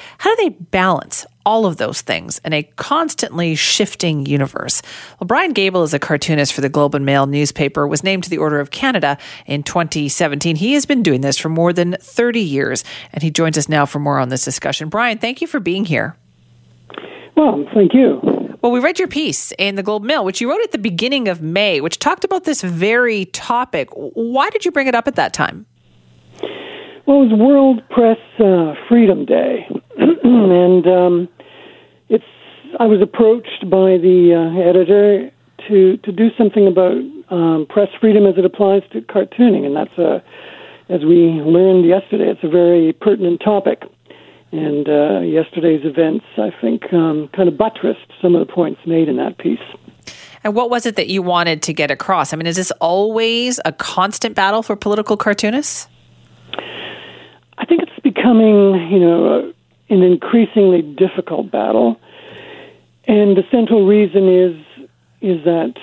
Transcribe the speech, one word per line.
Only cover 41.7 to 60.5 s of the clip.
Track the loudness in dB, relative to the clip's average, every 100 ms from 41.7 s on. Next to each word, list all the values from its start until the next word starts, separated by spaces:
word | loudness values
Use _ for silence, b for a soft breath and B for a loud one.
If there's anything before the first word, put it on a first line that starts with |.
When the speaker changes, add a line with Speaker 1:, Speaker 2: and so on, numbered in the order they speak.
| 4 4
Speaker 2:
yesterday, | 2 0 -2 -2
it's | -2
a | 0
very | 2 4 4 2
pertinent | 0 0 0 0 -2
topic. | 0 0 0 -4 -8 _ _ B B B _
And, | -6 -4 -2 0
uh, | 0 2 0
yesterday's | 0 -2 -2 -2 0 0 -2
events, | -2 -2 -2 -6 -6
I | -6 -4
think, | -4 -4 -2
um, | 0 0 -2 -6 -2
kind | 0
of | 0
buttressed | -2 -2 -4 -6 -10 -4
some | 2
of | 2 0
the |
points | -2 -4 -4 -4
made | 0 0
in | -2
that | -6 -6
piece. | -4 -6 -8 -20 _ _ B B B B
Speaker 1:
And | -4 -2
what | -2
was | -2 -2
it | -4
that | -4
you | -4
wanted | -2 0 0 -2
to | -4
get | -2 -2
across? | -4 -2 -2 -2
I | -4
mean, | -4
is | -4
this | -4 -2
always | -2 0 0 -2 -2 -2 -2 -4 -6
a |
constant | -6 -6 -4 -2 -2 -4 -2
battle | 0 -2
for | -4 -4
political | -2 -2 -2 -2
cartoonists? | -2 -2 -2 -2 -4 -8 -12 _ _ _ _ B B B B B B B B B B B _ -14
Speaker 2:
I | -2
think | -2
it's | -2 -4
becoming, | -4 0 2 4 6 6 4 2 0
you | 2
know, | 4 4 2
uh, | 0 -4 -12 _ _ _
an | 4
increasingly | 4 2 2 2 2